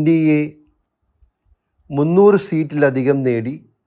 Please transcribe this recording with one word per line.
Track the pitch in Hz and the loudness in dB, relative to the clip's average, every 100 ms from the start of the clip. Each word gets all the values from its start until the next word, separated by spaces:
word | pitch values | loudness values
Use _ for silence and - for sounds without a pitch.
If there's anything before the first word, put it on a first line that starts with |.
ഡി | 151 165 156 | 2 2 2
എ | 151 151 151 _ _ _ _ _ _ _ _ _ _ _ _ _ | 0 -2 -10 _ _ _ _ _ _ _ _ _ _ _ _ _
മുന്നൂറ് | 143 151 175 202 202 | -4 0 4 4 4
സീറ്റിലധികം | - 160 156 147 143 131 127 139 | 0 -4 -4 0 0 0 -2 0
നേടി | 131 117 113 156 - _ | -2 -2 -6 -10 -18 _